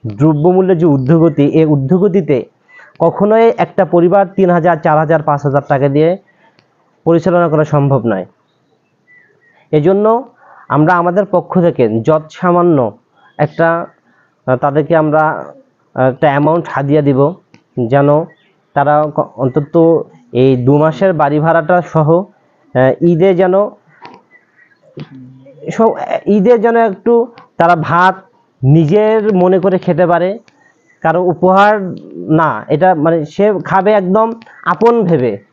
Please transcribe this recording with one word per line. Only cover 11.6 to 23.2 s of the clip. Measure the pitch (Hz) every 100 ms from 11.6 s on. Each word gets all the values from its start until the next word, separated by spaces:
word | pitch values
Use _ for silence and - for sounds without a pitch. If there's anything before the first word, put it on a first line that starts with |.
থেকে | 170 - 117 113
যৎসামান্য | 113 156 156 - 180 175 175 151 113 101 _ _ _ -
একটা, | 151 - 165 170 - _ _ _ _ _ -
আহ, | 127
তাদেরকে | 147 139 143 165
আমরা, | 156 151 156
আহ, | 113 73 - _ _ _ -
একটা | 131 127 151
অ্যামাউন্ট | 139 147 170 160
হাদিয়া | 139 139 151
দিব, | 143 131 143 185 _ _ _ - 117
যেন | 139 143 147 165 _ _ _ _
তারা | - 143 147 151
ক-, | - - -
অন্তত | 131 151 143 170 165 160 - - _
এই | 123 131 127
দু | 123 147
মাসের | 156 151 196
বাড়ি | 160 147 147
ভাড়াটা | 160 165 156 180
সহ, | - 160 147 170
আহ, | 196 _ _ _ _ 127 131 -
ঈদে | 170 165